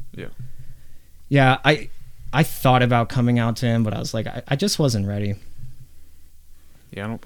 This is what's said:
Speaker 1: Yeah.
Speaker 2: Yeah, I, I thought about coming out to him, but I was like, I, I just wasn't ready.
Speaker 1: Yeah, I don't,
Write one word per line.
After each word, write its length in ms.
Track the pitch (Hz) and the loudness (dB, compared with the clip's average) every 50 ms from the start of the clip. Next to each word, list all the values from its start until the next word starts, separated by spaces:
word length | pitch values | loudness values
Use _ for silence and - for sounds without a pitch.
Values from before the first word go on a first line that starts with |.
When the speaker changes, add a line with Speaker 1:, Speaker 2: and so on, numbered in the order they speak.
| - - - | -10 -10 -10
Speaker 1:
Yeah. 140 | - 87 - - - 127 - - - - - - - - - - - - - - - - - | -10 -10 -10 -10 -8 -8 -8 -8 -8 -8 -10 -10 -10 -12 -14 -14 -14 -16 -18 -20 -16 -4 2
Speaker 2:
Yeah, 300 | 135 143 135 131 131 - - | 4 6 6 6 6 4 4
I, 260 | 135 156 151 - - - - - - - - - - - | 4 2 2 0 -6 -8 -10 -10 -12 -12 -12 -8 -2 2
I 80 | 139 156 | 2 2
thought 380 | - - - - 135 127 123 | 2 2 2 4 4 6 6
about 280 | 123 120 123 117 117 - | 6 4 4 2 2 2
coming 280 | - 127 120 120 120 120 | 0 2 2 4 4 2
out 180 | 117 117 113 - | 2 0 0 0
to 80 | - 120 | 0 2
him, 160 | 117 117 113 | 2 2 2
but 100 | 107 101 | 0 -2
I 60 | 110 | -4
was 120 | - - - | -4 -4 -4
like, 120 | 113 107 - | -2 -2 -2
I, 140 | - - - - | -2 -4 -4 -2
I 80 | 139 139 | -2 0
just 220 | 196 208 - - | 0 0 2 2
wasn't 280 | 156 135 113 104 98 98 | 2 2 2 2 0 0
ready. 280 | 101 101 104 101 98 - - - - - - - - - - - - - - - - - - - - - - - - - - - - - - - | 0 -2 -2 -2 -4 -4 -8 -10 -10 -8 -8 -8 -10 -12 -14 -16 -16 -16 -16 -16 -18 -18 -18 -18 -20 -20 -20 -20 -20 -20 -20 -20 -20 -20 -20 -14
Speaker 1:
Yeah, 140 | - - 101 | -10 -8 -6
I 20 | 107 | -6
don't, 180 | 117 - - | -6 -8 -10